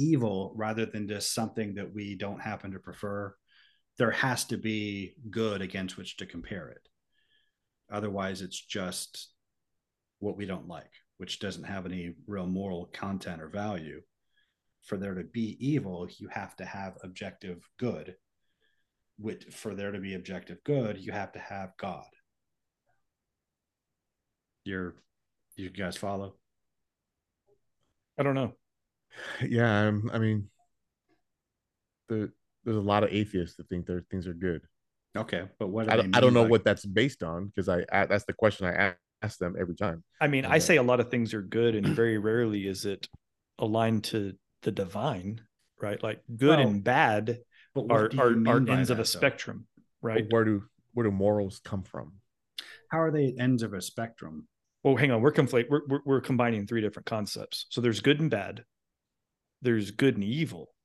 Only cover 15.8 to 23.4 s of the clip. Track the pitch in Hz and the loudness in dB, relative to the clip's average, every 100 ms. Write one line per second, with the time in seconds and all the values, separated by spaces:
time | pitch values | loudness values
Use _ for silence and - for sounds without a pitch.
15.8 | 98 87 90 - 101 110 95 - 92 101 | -2 -8 -10 -12 -12 -10 -10 -12 -14 -10
16.8 | 95 92 90 92 101 - 98 85 - - | -12 -12 -16 -12 -12 -12 -14 -14 -16 -6
17.8 | 123 85 78 - _ _ _ _ _ _ | -4 -4 -10 -18 _ _ _ _ _ _
18.8 | _ _ _ - 107 92 - - 110 98 | _ _ _ -10 -10 -8 -12 -12 -10 -6
19.8 | 101 101 95 92 87 95 - 90 - 143 | -6 -6 -8 -8 -8 -12 -12 -12 -2 0
20.8 | 110 98 98 101 95 90 - 98 92 - | 0 -4 -8 -8 -8 -10 -12 -12 -12 -10
21.8 | - 78 53 _ _ _ _ _ _ _ | -10 -10 -14 _ _ _ _ _ _ _
22.8 | _ _ _ _ _ _ | _ _ _ _ _ _